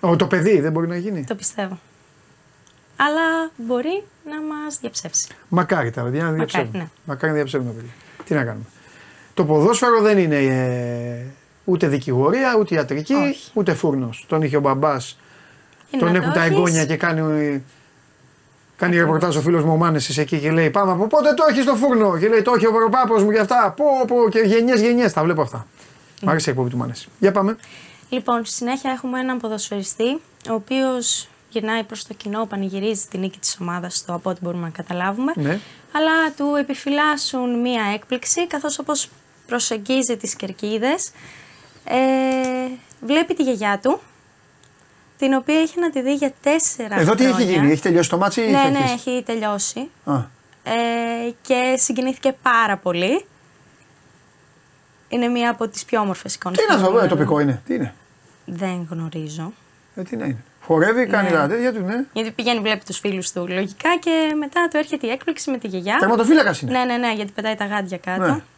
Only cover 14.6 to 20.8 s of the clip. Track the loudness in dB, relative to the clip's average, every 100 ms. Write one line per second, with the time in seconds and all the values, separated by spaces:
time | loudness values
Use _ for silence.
14.6 | 2 2 2 0 -6 -14 -20 -20 -20 -20
15.6 | -20 _ -8 0 2 2 2 2 4 4
16.6 | 4 2 0 0 0 0 0 0 0 -4
17.6 | -8 _ _ _ _ _ _ _ _ _
18.6 | _ _ 0 4 4 2 2 0 2 2
19.6 | 4 4 2 2 -2 -2 -2 0 0 2
20.6 | 2 2